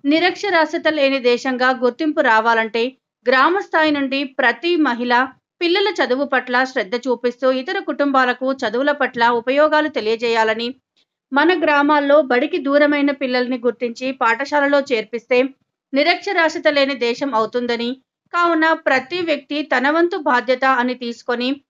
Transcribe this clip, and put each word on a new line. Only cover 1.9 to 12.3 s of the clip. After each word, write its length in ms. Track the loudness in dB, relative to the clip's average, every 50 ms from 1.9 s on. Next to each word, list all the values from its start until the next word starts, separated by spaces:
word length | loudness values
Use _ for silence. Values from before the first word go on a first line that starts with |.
| -2 0 -4 -2 0 0
రావాలంటే 600 | 2 4 2 4 4 2 2 2 0 -2 -2 -2 -2 -2 -6 _ _ _ _ _ _
గ్రామ 280 | 0 2 4 4 4 2 0
స్థాయి 340 | -4 -2 0 2 2 2
నుండి 280 | 0 0 -2 -2 -2 -4 -4 -6 _ 0
ప్రతి 340 | 0 0 0 0 -2 -2 0
మహిళ 360 | 2 0 0 0 -2 -2 0 2 2 2 0 -6 _ _ _ _ _
పిల్లల 280 | -2 0 0 2 0 0 0 -2
చదువు 260 | 0 0 0 -2 -2
పట్ల 400 | 0 -2 -2 -2 0 -2 -2 -2
శ్రద్ధ 300 | 0 -2 -6 -4 -4 -6
చూపిస్తూ 500 | -6 -2 -4 -4 -2 -2 -4 -4 _ -2 0 0 0
ఇతర 180 | -4 -4 -6 -6 -4 -6
కుటుంబాలకు 580 | -4 -2 -2 0 2 2 2 2 0 -2 -4 -4
చదువుల 400 | -4 -2 -4 -4 -2 -2 0 -2
పట్ల 360 | 0 0 -2 -4 0 0 2 2 2 0
ఉపయోగాలు 480 | -2 0 2 2 2 4 4 0 0 0
తెలియజేయాలని, 800 | -4 -4 -2 -2 -2 -2 -2 -2 0 2 2 0 0 -2 -4 -8 -8 _ _ _ _ _ _ _ _ _ _ _
మన 180 | 0 2 4 4 2 2 2
గ్రామాల్లో 520 | 2 2 2 2 2 2 2 4 4 4 4
బడికి 360 | 4 4